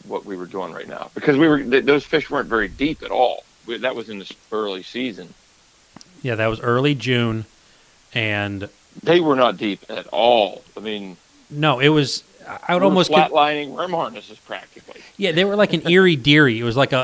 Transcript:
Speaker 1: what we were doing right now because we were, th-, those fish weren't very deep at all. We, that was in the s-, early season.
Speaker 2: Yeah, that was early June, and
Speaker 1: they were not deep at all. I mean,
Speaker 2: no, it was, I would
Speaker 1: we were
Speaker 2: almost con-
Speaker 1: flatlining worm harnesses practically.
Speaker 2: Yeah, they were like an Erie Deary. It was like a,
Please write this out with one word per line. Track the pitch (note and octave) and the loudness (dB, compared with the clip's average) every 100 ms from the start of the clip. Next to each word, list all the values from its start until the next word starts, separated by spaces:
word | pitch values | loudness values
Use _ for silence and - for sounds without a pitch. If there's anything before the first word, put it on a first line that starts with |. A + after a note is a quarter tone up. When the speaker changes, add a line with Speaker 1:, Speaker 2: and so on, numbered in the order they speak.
| G2+ | -10
Speaker 1:
what | G2+ G#2 | -10 -10
we | F#2 | -12
were | F2 | -10
doing | G2 F2 | -10 -10
right | E2 - | -12 -14
now | - - | -14 -14
because | - - C#3 | -6 0 4
we | D#3+ | 4
were, | D3 | 2
th-, | B2+ C3 A#2 | 2 0 2
those | D3 - | 0 2
fish | D#3 - | -4 -2
weren't | C#3+ A2 | -6 -2
very | A2+ G2 | -2 -2
deep | - D3 - | -4 -4 -4
at | - | -6
all. | G#2+ A#2+ - - _ G#2+ | 0 0 -2 -12 _ -12
We, | A2+ | -6
that | B2+ A#2+ | -6 -6
was | G#2+ | -10
in | G2+ | -12
the | F#2 | -14
s-, | - - | -18 -10
early | A2 G#2 F#2+ | -6 -6 -6
season. | F2+ B2 B2+ F2+ F2 - _ _ _ _ _ - - - | -10 -10 -8 -10 -18 -20 _ _ _ _ _ -20 -20 -12
Speaker 2:
Yeah, | C3 A2 | -6 -2
that | A2+ | -2
was | A2 | -2
early | B2 A#2+ C#3+ C#3 | -2 0 0 -2
June, | A#2 B2 A#2 A2 G#2 _ _ _ _ _ _ | 0 0 0 -2 -8 _ _ _ _ _ _
and | B2 A2 G#2 G2+ G2+ G2+ _ _ - | -4 -2 -2 -4 -8 -12 _ _ -10
Speaker 1:
they | - F3 | 0 2
were | D#3+ C3 | 2 2
not | B2 F#2 | 2 2
deep | A2 F#2+ - | -6 -6 -10
at | G#2+ F2+ | -12 -6
all. | E2 A#2+ A#2+ F#2+ - - - | 0 4 4 2 -2 -18 -14
I | |
mean, | G#2 G#2 F#2+ F2 _ _ - | -10 -10 -12 -16 _ _ -12
Speaker 2:
no, | D3 D#3 B2 | -2 0 2
it | C#3+ | 4
was, | D#3 C3 - - _ - | 4 0 -4 -12 _ -18
I | - - | -14 -2
would | F3+ | 2
Speaker 1:
we | G3 | 4
were | |
Speaker 2:
almost | F#3 D#3+ | 4 4
con- | D#3 D#3 | 4 4
Speaker 1:
flatlining | D3+ D3 D3 D3 | 2 2 0 -6
worm | D#3 F3+ | -8 -6
harnesses | E3+ B2 A#2 G#2+ G#2+ | -4 -6 -8 -18 -20
practically. | - G2 - - - - - - | -14 -14 -14 -20 -20 -20 -18 -6
Speaker 2:
Yeah, | F#3+ | -2
they | D#3+ G3 | 0 0
were | G3+ | 2
like | G#3 | 2
an | E3 E3 | 2 2
Erie | F3+ F#3 D3 | 4 6 4
Deary. | B2+ D3 C#3+ A2+ | 4 6 6 4
It | |
was | A#2 A#2 | -2 0
like | C#3 | 2
a, | C3 | 0